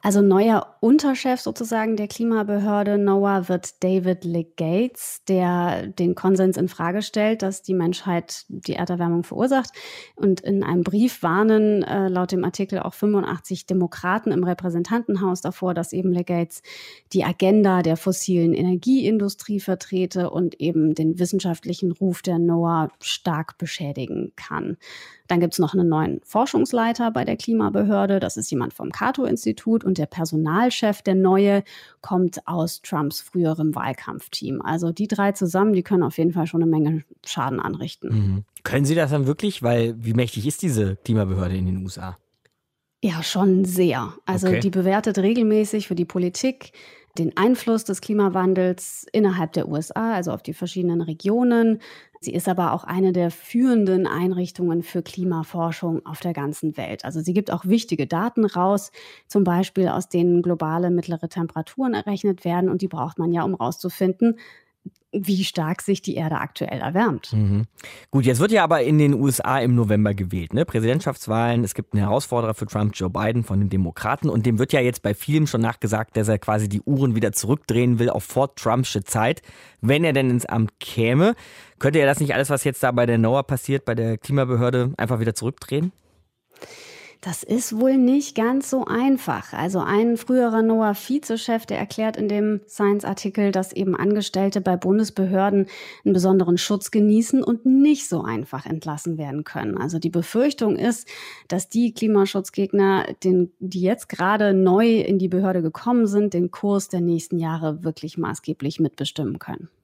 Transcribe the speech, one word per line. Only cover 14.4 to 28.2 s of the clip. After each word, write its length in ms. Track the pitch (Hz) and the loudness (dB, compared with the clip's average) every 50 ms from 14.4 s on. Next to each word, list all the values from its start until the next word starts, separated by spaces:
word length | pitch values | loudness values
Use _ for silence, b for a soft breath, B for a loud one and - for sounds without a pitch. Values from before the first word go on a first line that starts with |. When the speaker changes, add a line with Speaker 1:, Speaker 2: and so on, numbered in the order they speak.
| 180 | 0
Speaker 1:
Repräsentantenhaus 960 | 175 180 - 180 180 170 170 175 - 220 240 233 - 202 190 202 190 180 180 | 0 -2 -2 -2 -2 -2 -2 -2 0 -2 -2 -2 -2 -2 0 0 0 -2 -2
davor, 340 | - 160 185 - - 180 180 | -4 -8 -6 -4 -4 -2 -2
dass 200 | 170 175 - - | -2 -4 -4 -4
eben 180 | 180 185 190 | -2 -2 0
Legates 520 | 180 175 175 - 180 170 170 165 - - B B B B B B B B B B - | 0 0 -2 -2 0 -2 -2 -4 -6 -18 B B B B B B B B B B -2
die 100 | 190 - | 0 0
Agenda 580 | - 175 _ - 190 202 214 208 196 185 180 | 0 0 _ 4 4 6 6 6 6 4 4
der 140 | 175 165 160 | 2 2 0
fossilen 580 | 160 - 196 185 - - - 185 175 170 170 170 | 0 0 -2 -2 -2 -2 0 2 2 4 2 2
Energieindustrie 1080 | - 170 180 185 175 - 240 262 269 - - 220 220 202 202 - _ - - 208 202 | 2 2 0 0 0 2 2 2 2 2 2 2 2 0 -2 -4 _ -8 -6 -6 -6
vertrete 720 | - - 190 180 - - - 185 185 175 - 185 180 - | -2 -4 -4 -4 -4 -6 -2 -2 -2 -2 -2 -2 -4 -2
und 280 | - 165 180 170 - _ | -2 -2 -2 -2 -2 _
eben 360 | 143 165 170 160 156 156 151 | -4 -2 0 2 2 2 2
den 220 | 156 160 156 170 180 | 2 0 0 2 0
wissenschaftlichen 760 | 180 175 - 196 - 190 170 - - - 175 - - 180 170 | -2 0 0 -2 0 -2 -4 -4 -6 -8 -6 -4 -2 -4 -2
Ruf 280 | _ 196 190 175 - | _ -2 -2 -2 -2
der 180 | - - 175 165 | -4 -2 0 2
noaa 500 | 170 170 170 170 170 165 170 160 160 147 - _ | 2 2 2 2 2 2 2 0 0 -2 -4 _
stark 580 | - - - - _ 185 165 151 160 - - _ | -8 -8 -8 -4 _ -4 -4 -2 -4 -8 -8 _
beschädigen 760 | - 156 - - 170 143 143 139 131 - - - - - _ | -10 -8 -8 -8 -8 -8 -6 -6 -6 -6 -6 -6 -6 -8 _
kann. 400 | - - - - - - - - _ B B B B B B B B B B | -16 -14 -10 -8 -8 -6 -8 -10 _ B B B B B B B B B B
Dann 120 | 180 175 | 2 2
gibt's 200 | 175 170 - - | 2 2 2 0
noch 140 | 180 151 - | 0 2 2
einen 140 | 185 175 170 | 2 2 2
neuen 320 | 160 156 156 85 69 - _ | 2 2 0 0 -2 -6 _
Forschungsleiter 840 | - - 208 240 277 - - - - - 240 226 226 233 226 240 226 | -4 0 0 0 2 2 0 0 2 0 0 0 0 0 -2 -2 -2
bei 140 | 220 233 - | 0 -2 -2
der 140 | 233 226 220 | -2 -4 -4
Klimabehörde. 840 | - - 233 220 214 202 202 202 208 202 214 196 196 196 196 | -2 -2 0 0 0 0 2 2 2 2 2 2 2 2 2
Das 160 | 190 | 0